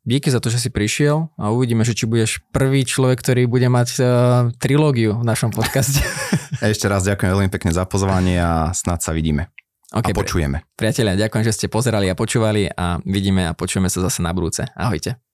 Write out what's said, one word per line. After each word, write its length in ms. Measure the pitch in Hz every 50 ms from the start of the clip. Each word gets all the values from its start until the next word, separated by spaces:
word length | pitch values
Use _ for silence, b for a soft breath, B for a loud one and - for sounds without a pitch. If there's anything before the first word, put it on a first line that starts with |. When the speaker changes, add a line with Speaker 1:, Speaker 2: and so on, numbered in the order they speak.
Speaker 1:
díky 320 | _ - 113 143 139 151
za 80 | 127 120
to, 80 | - 123
že 80 | 117 123
si 120 | 117 127
prišiel 560 | - 107 104 104 - - 151 147 147 156 160 160 _
a 160 | - - 104
uvidíme, 320 | 113 123 131 120 117 113 110
že 80 | 120
či 160 | 110 - - 110
budeš 320 | 117 117 110 110 - - _ _
prvý 400 | _ - 139 135 135 139 131 -
človek, 320 | - - 131 127 127 120
ktorý 240 | - - 127 123 123
bude 240 | 120 117 127 123 123
mať, 200 | 123 123 120 123
e, 120 | - - 127 123 123 120 123 123 123 123 123 120 117
trilógiu 560 | - - - 135 147 156 151 135 117 113 107
v 120 | 104 117 120
našom 260 | 117 110 - - 113
podcaste. 480 | 101 - 117 - - 135 123 - 139 139 - - - - - -
<laughs> 320 | - - - - - - -
Speaker 2:
Ešte 240 | 107 107 - - 101
raz 160 | 101 98 92
ďakujem 240 | 101 101 - - 92
veľmi 220 | 92 101 98 95
pekne 160 | 98 95 - -
za 160 | 82 87 92
pozvanie 560 | - - 98 98 98 95 92 92 92 90 87
a 320 | 87 85 82 80 80 80
snad 320 | 90 - - - 87 85 -
sa 80 | -
vidíme 400 | 80 80 80 80 76 73 82 - _ - _ _ _ _ _ -
Speaker 1:
Ok, 160 | - - 117 113
Speaker 2:
a 80 | 95
počujeme. 480 | 87 98 - - 92 80 71 69 73 - _
Speaker 1:
pri-, 160 | _ - 110 107
priatelia, 320 | 110 - 117 104 92 98
ďakujem, 240 | 104 110 - 117 110
že 80 | 117
ste 140 | 107 - 113 98
pozerali 400 | - 110 123 127 110 104 98 92
a 80 | 92
počúvali 560 | - 113 104 - 123 110 107 107 107 98 -
a 240 | - - 90 87 87 82 -
vidíme 400 | 95 95 101 95 98 95 95 90
a 80 | 80
počujeme 400 | 80 - - 90 - 98 95 90
sa 80 | - 90
zase 240 | 92 90 - - 90
na 80 | 82
budúce. 320 | 87 92 87 80 - - 78 76
Ahojte. 480 | - - 92 123 98 - - - 123 - _ _